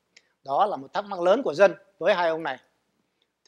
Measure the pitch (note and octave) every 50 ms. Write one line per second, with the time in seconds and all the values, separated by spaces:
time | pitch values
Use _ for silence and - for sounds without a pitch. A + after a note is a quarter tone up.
0 | _ _ _ - _ _ _ _ - C#3 C3+ D#3 F#3+ G#3+ F3 C3+ C3+ C3+ - F3+
1 | G3+ G3+ G3+ F3+ F3 F3+ G3+ C4 B3+ F#3+ D3 D3+ G3+ F#3+ E3 - _ _ _ -
2 | D#3+ F#3 G#3 F3 F3 E3 D#3+ D#3+ E3 D3 C3 B2 _ _ _ _ _ _ _ _
3 | _ _ _ _ _ _ _ _ _